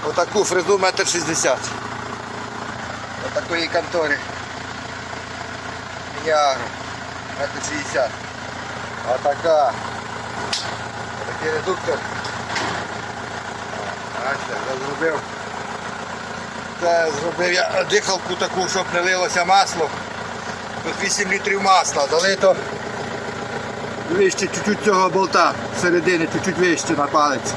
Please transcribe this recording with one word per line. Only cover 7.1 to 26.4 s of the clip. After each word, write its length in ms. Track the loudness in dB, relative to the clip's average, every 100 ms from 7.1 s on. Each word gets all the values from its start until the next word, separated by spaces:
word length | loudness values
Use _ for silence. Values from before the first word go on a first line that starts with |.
| -10 -10 -6
Метр 260 | -4 -4 -4
шістдесят. 420 | -4 -2 0 0 -2 -10 -10 -10 -8 -8 -8 -8 -6 0
Отака. 580 | 2 2 2 4 6 6 2 -4 -6 -8 -8 -8 -6 -4 -4 -4 -6 -8 -8 -8 -8
Отакий 300 | -8 -4 -2
редуктор. 460 | -2 -2 -2 -2 -2 -4 -6 -6 -8 -6 -4 -4 -4 -6 -8 -8 -8 -8 -8 -8 -8 -8 -8 -6 -8 -8 -4
Бачите, 300 | -2 -2 -4 -6 -4
я 160 | -4 -4
зробив. 340 | 0 0 0 -6 -8 -8 -8 -8 -8 -8 -8 -8 -8 -8 -8 -8 -10 -10 -2
Це 300 | 4 4 4 0
зробив 320 | -2 0 2
я 320 | 4 4 2 4
дихалку 440 | 4 4 -2 -2
таку, 340 | -2 0 0 0
щоб 180 | 0 0
не 60 | 2
лилося 440 | 4 4 4 2
масло. 440 | 6 6 6 2 0 0 -8 -8 -8 -8 -8 -8 -8 -6
Тут 100 | -6 -2
вісім 300 | 0 2 2
літрів 300 | 2 2 2
масла. 440 | 6 6 6 2 4
Залито 460 | 4 4 6 6 6 2 -6 -6 -6 -6 -6 -6 -6 -6 -6 -6 -6 -6 -6 -2
вище 360 | 4 4 4 -2
чуть-чуть 380 | 0 0 2
цього 260 | 4 6 6
болта. 420 | 4 4 6 4 4 -4 0
Середини 480 | 4 4 4 2 2
чуть-чуть 260 | 0